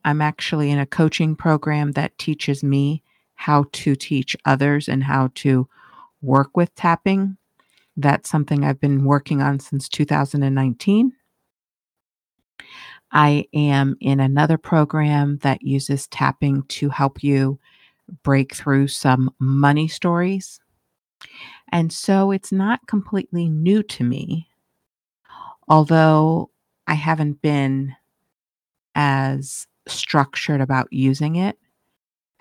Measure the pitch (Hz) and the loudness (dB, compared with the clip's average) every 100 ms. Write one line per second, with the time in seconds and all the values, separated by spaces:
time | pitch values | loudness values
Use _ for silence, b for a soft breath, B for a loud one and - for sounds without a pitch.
0 | 151 151 151 - - 156 143 143 139 - | -2 0 0 -2 -4 -2 0 0 0 0
1 | 160 - 160 156 165 151 156 151 147 143 | 0 2 -2 0 0 0 0 0 0 -2
2 | - - - 147 - 139 143 139 143 156 | -6 -6 -6 -4 -4 -2 0 2 0 -2
3 | - _ _ - - 147 143 - - 139 | -8 _ _ -10 0 0 0 -4 -2 -2
4 | - 139 131 - 143 135 143 143 - 135 | -2 -4 -4 -4 0 2 2 0 0 -2
5 | 139 135 131 - 139 131 131 B B B | 0 0 0 0 2 2 0 B B B
6 | B _ 135 135 135 - 175 - 170 170 | B _ 2 2 2 0 -2 0 0 0
7 | 190 196 196 190 _ _ _ _ _ - | 0 0 -2 -6 _ _ _ _ _ -2
8 | 143 139 - 156 143 143 143 135 143 139 | 0 0 0 -2 0 0 0 0 0 2
9 | 139 143 - 143 139 139 - 139 - - | 2 2 0 -2 0 -2 -4 -8 -6 -6
10 | 147 147 143 143 135 135 131 123 - 208 | 0 0 0 -2 0 0 -2 -2 0 2
11 | 254 - _ _ _ _ _ _ _ _ | 2 -2 _ _ _ _ _ _ _ _
12 | _ _ _ _ _ - B B B B | _ _ _ _ _ -20 B B B B
13 | _ 151 147 147 - 151 147 139 139 - | _ 2 4 2 -2 -2 0 2 0 -2
14 | 131 139 135 139 151 160 - 160 147 156 | -2 0 2 2 2 0 0 0 2 0
15 | 151 147 143 143 139 131 135 135 - 139 | 0 2 0 -2 -2 -4 -2 -4 -2 -6
16 | - - 135 - 143 139 - - 143 135 | -6 -2 -2 0 -2 -2 -4 -6 -4 0
17 | 139 - 143 139 135 135 b b b b | -2 0 0 2 0 -2 b b b b
18 | - 175 - 135 135 - 147 139 139 - | -20 -8 0 2 0 -6 -2 0 0 0
19 | 139 127 131 - 135 135 143 147 160 - | 2 2 0 -2 -2 2 2 2 -2 -4
20 | 175 170 180 196 - - _ _ _ _ | -2 0 -2 -4 -8 -20 _ _ _ _
21 | _ _ B B B B B 170 165 - | _ _ B B B B B -2 -2 -4
22 | - 196 196 196 - 190 202 247 - 208 | 0 2 2 -2 -2 -2 -2 -4 -4 -4
23 | - 196 - 175 170 156 170 214 208 - | -2 -6 -4 -4 -2 0 2 2 0 -4
24 | 120 123 - 165 165 _ _ _ _ _ | -4 -2 -6 -8 -10 _ _ _ _ _
25 | _ _ _ B B B - 156 151 160 | _ _ _ B B B 2 4 6 4
26 | 156 156 156 165 - _ _ _ - 151 | 6 4 2 0 -4 _ _ _ -6 -4
27 | 151 160 147 143 151 147 135 135 139 - | -2 -2 -2 -2 -2 0 0 -2 -6 -10
28 | _ _ _ _ _ _ _ _ _ 143 | _ _ _ _ _ _ _ _ _ -2
29 | 143 135 135 135 139 - - _ - - | 0 2 0 -4 -8 -14 -16 _ -12 -10
30 | - 151 139 - - 143 135 131 - 135 | 0 0 0 -4 -4 -2 0 0 -2 0
31 | 131 135 151 165 196 - _ _ _ _ | 0 2 -2 -2 -4 -6 _ _ _ _
32 | _ _ _ _ | _ _ _ _